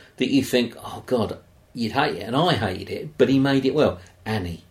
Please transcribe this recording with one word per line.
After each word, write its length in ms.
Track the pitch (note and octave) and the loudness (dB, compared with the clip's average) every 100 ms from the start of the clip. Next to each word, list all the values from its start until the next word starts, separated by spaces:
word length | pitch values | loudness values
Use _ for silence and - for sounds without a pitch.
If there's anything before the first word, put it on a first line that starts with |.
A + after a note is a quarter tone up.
| - - | -12 -4
that 120 | B2+ | 0
you 140 | C3+ | 2
think, 320 | C3 B2 A#2 - | 2 2 0 -4
"Oh 200 | - - - | -14 -12 -4
God, 320 | B2 G2 - - _ _ | -2 -2 -6 -16 _ _
you'd 180 | B2 A2+ | -6 -4
hate 240 | C#3 D3+ G2 | 0 -2 -2
it," 60 | |
and 140 | G2+ C3 | -2 0
I 180 | F3 | 2
hated 360 | A#2+ G2+ F#2 G2 | 2 0 -4 -6
it, 280 | - D#3 - | -8 -4 2
but 120 | B2 | 4
he 100 | C3+ | 4
made 260 | C3+ C3+ B2+ | 4 2 2
it 80 | |
well. 260 | D3+ A2 F2+ - _ - | 2 2 0 -10 _ -6
Annie 380 | G#2+ F2 E2 - | -4 -4 -8 -14